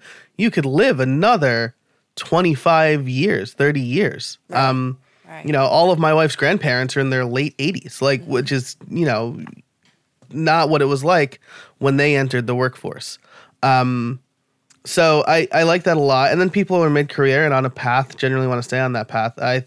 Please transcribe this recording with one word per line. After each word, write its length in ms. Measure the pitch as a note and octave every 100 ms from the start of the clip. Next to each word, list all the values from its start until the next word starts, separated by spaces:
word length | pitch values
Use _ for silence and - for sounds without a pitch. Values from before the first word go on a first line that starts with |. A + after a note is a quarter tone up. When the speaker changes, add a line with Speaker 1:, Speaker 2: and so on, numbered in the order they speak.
| - - _ -
Speaker 1:
you 140 | A3
could 140 | - C#3
live 340 | C#3+ C4 C#3+
another 720 | C3 C3+ G3+ B3 C#3 A#2 A#2 - _ _ _
twenty-five 920 | - - E3 F3+ C#3 E3+ D#3+ D#3 D3+ B2+
years, 460 | B2+ F#3+ C#3+ G2
thirty 260 | - C#3+ D3
years. 580 | B2 C#3+ F#3+ - - - _
Speaker 2:
Right. 200 | B2 C3+
Speaker 1:
Um, 300 | C3 B2+ C3 _ _ -
Speaker 2:
Right. 180 | D#3+ D3+
Speaker 1:
you 60 |
know, 120 | D3
all 280 | C3+ D#3 F3
of 60 | E3
my 120 | D#3
wife's 220 | D#3 D#3
grandparents 640 | - C#3+ G3 D3+ B2 B2+ C#3+
are 40 |
in 100 | C3+
their 140 | C3
late 300 | B2 B2 D3 -
eighties, 440 | C#3+ D#3+ - -
like, 180 | C3+ C3+
Speaker 2:
Mm-hmm. 100 | C3+
Speaker 1:
which 200 | B2 C3
is, 240 | C#3 B2+ - -
you 180 | C#3 D#3
know, 340 | A2 A#2 - - - _ _ _ _ _ _ _
not 380 | D3+ D#3+ D#3+ D3+
what 140 | D3+
it 40 | C#3
was 180 | C#3
like 360 | D3 F3+ C#3+ - _ - - _
when 180 | C3+ C#3
they 200 | D3 C#3+
entered 300 | C3+ B2+ A#2
the 80 |
workforce. 640 | B2 B2+ - F#2 - - - _ - - _
Um, 580 | B2+ C3 B2+ B2 A#2+ B2+ _ _ _ _ _ _
so 380 | - - E3 D3+ -
I, 180 | E3 D#3+
I 100 | D#3
like 200 | E3 F3+
that 120 | F3 D#3+
a 40 |
lot. 320 | C#3+ C3 C#3
And 80 | E3
then 100 | F#3
people 280 | G3+ F#3+ F3+
who 40 |
are 80 | D#3+
mid-career 540 | D3 C#3+ - C3+ C3+
and 100 | D#3
on 100 | C3
a 60 | C3
path 460 | - B2+ B2+ C3+ -
generally 320 | C3 C3 C3
wanna 140 | B2
stay 180 | A#2 B2+
on 140 | C3
that 120 | A#2+ A2+
path. 280 | A#2 A2+ -
I, 240 | B2+ B2+